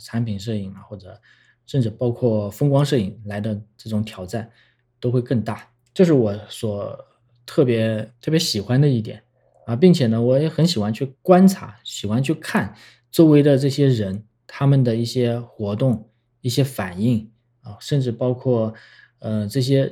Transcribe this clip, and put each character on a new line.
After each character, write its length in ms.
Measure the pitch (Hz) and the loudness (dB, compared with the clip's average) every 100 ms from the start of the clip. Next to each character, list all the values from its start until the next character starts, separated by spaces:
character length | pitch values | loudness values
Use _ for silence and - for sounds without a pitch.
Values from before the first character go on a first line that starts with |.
产 240 | - 117 113 | -10 -6 -6
品 120 | 98 | -6
摄 160 | 113 | -8
影 200 | 107 95 | -8 -8
啊， 80 | 95 | -14
或 160 | - 101 | -18 -18
者 220 | 92 95 _ _ _ _ - | -18 -20 _ _ _ _ -6
甚 160 | 139 | -4
至 80 | 110 | -2
包 220 | 104 123 | -2 -4
括 400 | 120 123 107 104 | -2 -2 0 -4
风 180 | - 143 | -2 0
光 160 | 139 143 | 2 2
摄 120 | 139 | 0
影 240 | 95 - 101 | -2 -8 -10
来 140 | 104 | -6
的 220 | 107 104 - _ | -6 -6 -10 _
这 120 | 110 | -6
种 140 | 107 | -4
挑 220 | 107 - 92 | -4 -8 -10
战 260 | 117 113 _ _ _ _ _ | -10 -10 _ _ _ _ _
都 100 | 131 | -2
会 120 | 123 | -2
更 200 | 120 123 | 0 -2
大。 280 | 107 101 - _ _ | -4 -8 -12 _ _
这 120 | - 175 | 2 4
是 80 | |
我 240 | 143 107 104 - | 4 2 -2 -12
所 560 | - 110 101 104 - - _ _ _ - | -10 -8 -8 -10 -14 -20 _ _ _ -6
特 180 | - | 0
别， 480 | 127 113 110 110 110 _ | 2 2 0 -2 -8 _
特 80 | - | -2
别 80 | 160 | -2
喜 220 | 170 104 | -2 -4
欢 180 | 95 127 | 0 2
的 80 | 147 | 4
一 140 | 120 | 2
点。 220 | 110 110 _ _ _ _ - | -2 -12 _ _ _ _ -8
啊， 100 | 117 | 4
并 180 | 180 | 4
且 140 | 175 117 | 6 2
呢， 140 | 113 | 2
我 180 | 120 135 | 2 2
也 80 | 156 | 0
很 200 | - 170 | 0 0
喜 120 | 110 | 0
欢 140 | 104 | -4
去 200 | 110 135 - | -4 -8 -4
观 260 | - 180 190 | 4 6 6
察， 320 | - - - | 4 -6 -18
喜 220 | - - 101 | -18 -10 -4
欢 160 | 113 | -2
去 120 | 139 | -2
看 420 | 156 - 208 104 - - _ _ | -4 -4 -4 -4 -8 -20 _ _
周 140 | - 160 | 4 6
围 160 | 147 | 6
的 160 | 143 135 | 6 4
这 120 | 139 | 2
些 180 | 139 139 | 2 2
人， 380 | 117 98 101 - _ _ | 2 -2 -8 -12 _ _
他 220 | - 139 | -2 2
们 160 | 139 | 4
的 120 | 120 113 | 2 0
一 80 | |
些 360 | 117 127 120 120 | -2 -2 -2 -2
活 360 | 120 - 101 104 | -8 -8 -6 -2
动、 340 | 131 107 - _ _ _ | 0 -2 -6 _ _ _
一 80 | 123 | -4
些 140 | 127 | -2
反 380 | 135 - 92 90 | -2 -2 -8 -2
应， 280 | 117 113 - _ _ _ | 0 0 -4 _ _ _
啊， 160 | 110 107 | -20 -18
甚 180 | - 147 | -4 -2
至 120 | 127 | -2
包 220 | 113 127 | -2 -4
括， 400 | 123 131 117 110 110 - - _ _ | -2 0 0 -2 -6 -18 -20 _ _
呃， 280 | 110 107 104 | -6 -6 -4
这 140 | 135 | -4
些 240 | 127 135 135 | 0 0 0